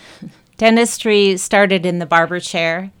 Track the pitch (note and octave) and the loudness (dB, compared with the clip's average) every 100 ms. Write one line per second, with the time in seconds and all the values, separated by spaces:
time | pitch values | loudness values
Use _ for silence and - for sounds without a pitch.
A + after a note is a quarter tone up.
0 | - - - - _ - A3+ A3+ A#3 - | -20 -20 -20 -20 _ 0 2 4 0 -2
1 | A3 G#3 G3 F#3 - G3+ G3 F#3+ F3+ F3 | 0 2 2 0 0 2 2 0 -2 -4
2 | D#3 E3 E3 F3+ - E3+ E3 E3+ F#3+ - | 0 0 0 -4 -6 -4 -4 -6 -10 -18